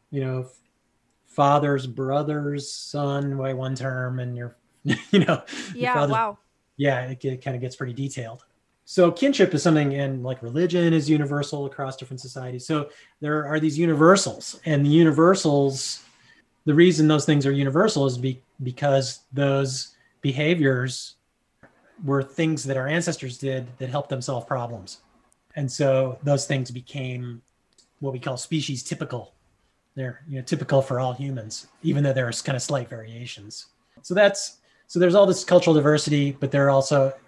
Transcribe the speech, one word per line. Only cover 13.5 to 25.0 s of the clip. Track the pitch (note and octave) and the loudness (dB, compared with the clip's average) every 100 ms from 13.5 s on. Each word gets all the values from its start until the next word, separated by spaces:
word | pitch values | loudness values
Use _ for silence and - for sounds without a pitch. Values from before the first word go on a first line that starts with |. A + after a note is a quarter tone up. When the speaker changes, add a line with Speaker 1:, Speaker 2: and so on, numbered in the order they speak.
| D#3 | -2
Speaker 1:
these | D#3 C#3+ | 0 0
universals, | E3+ D3+ D#3+ G3 - - - - - | 2 6 8 6 4 -6 -12 -10 -2
and | D3 C#3+ | 2 4
the | |
universals, | D3+ E3 D3 E3 F#3+ E3 C#3+ C#3 C3 - - - _ _ _ _ _ - | 6 6 6 6 4 2 2 2 -2 -8 -10 -16 _ _ _ _ _ 2
the | |
reason | D3 F3 D#3 D#3 | 6 6 6 4
those | D3+ | 4
things | C#3+ D3 C3+ | 4 2 2
are | |
universal | C#3 C#3 C#3 G#3+ F#3 C#3 | 0 0 2 2 2 0
is | B2 | 0
be-, | C3 B2+ _ - | -4 -6 _ -10
because | B2+ B2 D3 C3+ B2+ - _ | -10 -4 0 2 0 -8 _
those | C3 C#3 C#3 C3+ C3 - _ _ _ | -2 0 0 -2 -6 -10 _ _ _
behaviors | C#3 C3 D3+ F3 C#3 B2+ B2+ - - - _ _ _ _ _ _ _ - | -6 -2 0 2 2 0 -2 -8 -14 -20 _ _ _ _ _ _ _ -12
were | D#3+ C#3 | -4 -2
things | C3+ - D#3+ D3+ | -2 -2 -2 -2
that | B2+ C3+ | -4 -4
our | C3 | -2
ancestors | D#3+ E3+ D#3+ C3 B2 | -2 -4 -6 -8 -8
did | C#3 C3 B2 - | -6 -6 -8 -12
that | C3 | -8
helped | C#3 C#3 | -6 -6
them | C3+ | -6
solve | B2+ B2+ - | -6 -6 -6
problems. | C3+ A#2+ A#2 F#2+ - | -6 -6 -10 -16 -20